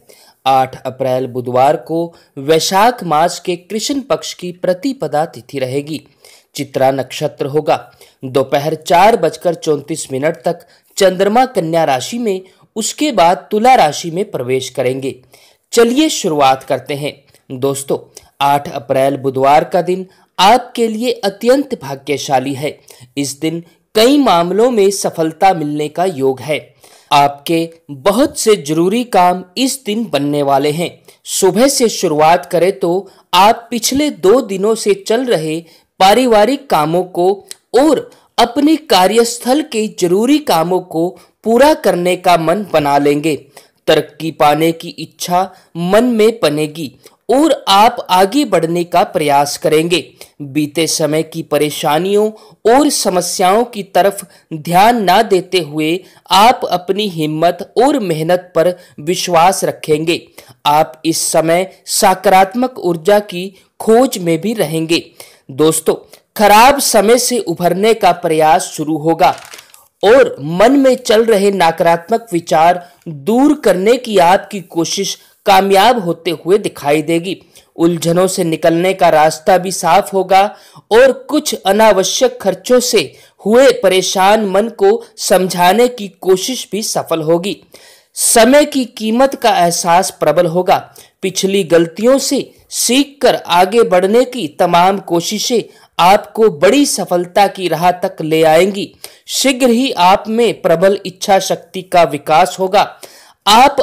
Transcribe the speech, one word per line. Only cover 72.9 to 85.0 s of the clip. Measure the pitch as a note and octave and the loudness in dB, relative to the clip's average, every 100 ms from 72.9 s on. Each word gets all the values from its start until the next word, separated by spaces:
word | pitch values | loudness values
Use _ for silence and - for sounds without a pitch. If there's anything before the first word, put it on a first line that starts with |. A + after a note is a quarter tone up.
| _ F3 | _ -16
दूर | D3 C#3+ A#3 D4 D4 G#3+ | -8 -2 2 2 2 0
करने | F3+ G3+ B3+ | 0 0 0
की | A#3+ G3 | 0 2
आपकी | E3+ G3 - G3+ | 4 2 -2 -14
कोशिश | E3 E3 E3 G3 G3 - _ _ - | -8 -6 -4 -6 -8 -10 _ _ 0
कामयाब | F#3+ G3 F#3+ G#3+ B3 | 2 4 4 4 2
होते | E3+ D#3+ F3+ D#3 D#3+ | -2 -6 -6 -6 0
हुए | G#3+ | -2
दिखाई | F3+ - C#3+ D#3 | -2 -6 -2 -2
देगी। | D3+ E3+ F3+ D3+ _ _ _ - | 0 -4 -4 -10 _ _ _ -2
उलझनों | E3+ E3+ E3 E3+ F#3 | 0 0 0 0 0
से | F#3+ | -2
निकलने | E3+ D#3+ E3+ E3 F#3 | -2 0 0 0 0
का | F#3 F3 | 2 2
रास्ता | D#3 D#3 D#3 - F#3 | 4 2 0 0 0
भी | F#3 | 0
साफ | F3+ E3+ F3+ G3+ | -4 0 2 2
होगा | G3 F3+ F#3+ G3+ - _ - _ | -4 2 2 2 -4 _ -20 _
और | A3 C4 B3 - | 4 4 2 -4
कुछ | D4 D4+ - | -4 -4 -4
अनावश्यक | F#3+ G3+ A3 F#3+ F#3 - B3 B3 | -2 2 4 2 0 -2 -2 -2
खर्चों | G3 F3+ - B3 | -6 -6 0 0
से | B3 G#3+ C3 - _ _ G3 | 2 -2 -2 -10 _ _ 0
हुए | A#3 C4+ - | 4 4 4
परेशान | F#3+ F#3 F3+ G3 F#3+ A3 G3+ | 2 0 0 0 2 2 0
मन | F#3 A3+ | -2 -2
को | A3+ G3 A3+ | 0 2 2